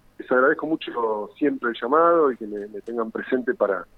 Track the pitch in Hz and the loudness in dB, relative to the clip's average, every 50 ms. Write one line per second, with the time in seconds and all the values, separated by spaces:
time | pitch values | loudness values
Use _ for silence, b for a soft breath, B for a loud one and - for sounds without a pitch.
0 | _ _ _ - - - 131 127 127 143 156 156 - 151 160 151 - - 165 120 | _ _ _ -10 -2 2 4 4 6 4 4 2 -2 -4 -4 -4 -4 -6 -4 -2
1 | 113 110 110 104 104 104 - - 151 143 135 131 120 117 113 - 120 120 143 160 | -2 -2 -2 -2 -6 -8 -4 -2 0 0 0 0 -4 -4 -4 -4 -2 2 4 4
2 | 165 170 170 165 156 139 120 - 113 104 107 104 101 104 107 101 - - 117 120 | 4 6 4 4 4 2 0 -2 -6 -8 -8 -8 -8 -8 -10 -12 -10 -8 -4 -4
3 | 113 113 - 117 - - 135 127 120 127 123 - 110 98 95 90 85 - _ | -4 -4 -4 -8 -4 -2 -2 -2 -2 -2 -2 0 0 0 0 -2 -6 -12 _